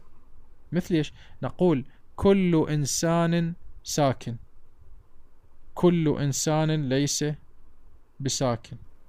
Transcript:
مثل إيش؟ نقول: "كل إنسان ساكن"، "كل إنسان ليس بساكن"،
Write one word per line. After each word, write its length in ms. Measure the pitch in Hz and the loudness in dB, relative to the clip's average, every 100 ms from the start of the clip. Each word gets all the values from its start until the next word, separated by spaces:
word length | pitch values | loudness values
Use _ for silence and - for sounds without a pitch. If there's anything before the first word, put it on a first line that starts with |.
| - - - - - - - | -16 -16 -14 -14 -14 -18 -4
مثل 240 | - - 165 | -2 0 0
إيش؟ 180 | 147 - - - | 0 -6 -16 -8
نقول: 420 | 127 - 180 143 123 - - - | -6 2 4 4 0 -12 -16 0
"كل 500 | 196 196 180 165 - | 4 6 6 4 4
إنسان 840 | 151 139 - 165 170 165 170 170 170 - - | 0 0 0 2 4 4 2 0 -4 -10 -12
ساكن"، 520 | - - 139 123 127 120 - - - - - - - - - - - - - | -4 2 2 2 -4 -10 -10 -16 -16 -16 -16 -18 -16 -16 -16 -18 -18 -16 -12
"كل 440 | - 180 170 151 - | 2 4 6 4 2
إنسان 680 | 143 131 160 156 156 156 135 | 0 0 0 2 2 0 2
ليس 360 | 131 143 - 147 147 - - - - - - - - | 2 2 0 -2 -4 -10 -18 -16 -16 -18 -20 -20 -6
بساكن"، 580 | 135 - 131 117 - 120 - - | -4 0 0 0 -4 -16 -16 -18